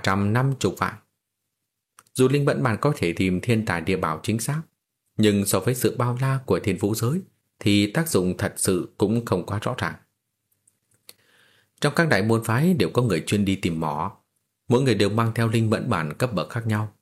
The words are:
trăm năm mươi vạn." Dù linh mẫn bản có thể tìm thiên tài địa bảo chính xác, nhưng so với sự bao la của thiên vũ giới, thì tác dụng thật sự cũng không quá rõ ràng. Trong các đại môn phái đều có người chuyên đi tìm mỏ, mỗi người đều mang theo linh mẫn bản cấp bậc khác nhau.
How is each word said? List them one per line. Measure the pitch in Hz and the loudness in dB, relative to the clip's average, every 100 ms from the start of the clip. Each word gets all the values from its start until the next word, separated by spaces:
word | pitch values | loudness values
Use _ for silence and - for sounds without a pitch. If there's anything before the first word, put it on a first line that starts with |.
trăm | 98 98 101 | 0 0 2
năm | 117 135 131 | 2 0 0
mươi | 98 - | -2 -2
vạn." | 92 107 _ _ _ _ _ _ _ _ _ _ _ | -4 -6 _ _ _ _ _ _ _ _ _ _ _
Dù | - 131 | 2 2
linh | 143 | 4
mẫn | 143 139 | 0 0
bản | 135 104 | 0 0
có | 143 151 | 0 0
thể | 87 | -2
tìm | 82 95 92 | 0 0 0
thiên | 117 113 | 0 0
tài | 107 85 | 0 -2
địa | 82 90 | -2 -2
bảo | 87 78 | -2 -4
chính | - 110 | -4 -4
xác, | 127 151 - _ _ _ _ - | -2 -6 -8 _ _ _ _ 2
nhưng | 107 101 | 4 4
so | 98 98 | 2 0
với | 123 | 0
sự | 127 107 - | 0 0 0
bao | 120 120 | -2 -2
la | 135 135 131 | -2 -2 0
của | 90 | -2
thiên | 101 90 | 0 -2
vũ | 101 | -2
giới, | 110 117 170 - _ _ - | 0 -2 -2 -6 _ _ -4
thì | 107 104 104 | 2 4 2
tác | - 165 | 0 0
dụng | 101 90 92 | 0 0 0
thật | 90 - | -4 -2
sự | - 92 - - | 0 0 -2 -2
cũng | 101 117 | 0 0
không | 117 95 82 | 0 -2 -2
quá | 104 | -6
rõ | 117 - | -6 -4
ràng. | 85 78 _ _ _ _ _ _ _ _ _ _ - - _ _ _ _ _ - | -6 -8 _ _ _ _ _ _ _ _ _ _ -20 -20 _ _ _ _ _ -4
Trong | 147 143 | -2 2
các | 160 | 2
đại | 104 | 2
môn | 107 113 | 2 0
phái | 113 113 170 | 0 0 2
đều | 170 82 | 2 2
có | - | 2
người | 123 85 78 | 0 0 0
chuyên | 104 | 0
đi | 98 95 | 2 0
tìm | 92 80 | -2 -2
mỏ, | 80 73 92 - _ _ _ _ - | -4 -4 -6 -10 _ _ _ _ 0
mỗi | 120 | 2
người | 135 | 4
đều | 101 101 | 2 2
mang | 110 113 | 2 0
theo | 113 113 | 0 0
linh | 117 110 | 2 2
mẫn | 113 131 | 0 0
bản | 92 78 | -2 -4
cấp | - 127 | -4 -4
bậc | 95 - | -2 -4
khác | 117 113 | -4 -2
nhau. | 107 107 - | -2 -4 -10